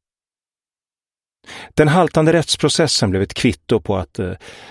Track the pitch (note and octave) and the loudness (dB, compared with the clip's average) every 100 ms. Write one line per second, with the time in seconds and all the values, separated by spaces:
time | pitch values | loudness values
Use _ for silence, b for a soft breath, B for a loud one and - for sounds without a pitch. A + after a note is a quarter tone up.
0 | _ _ _ _ _ _ _ _ _ _ | _ _ _ _ _ _ _ _ _ _
1 | _ _ _ _ B B B - D3+ F3+ | _ _ _ _ B B B 0 2 4
2 | D#3+ D#3+ D#3+ E3 - - C#3+ - D3+ - | 2 2 2 2 0 -2 -2 0 0 0
3 | G2+ F#2+ G2 - B2 - - A2+ - F#2+ | 0 0 -4 -2 -2 -2 -2 -2 -2 -4
4 | F2+ - F2+ F#2 B B B | -4 -8 -8 -8 B B B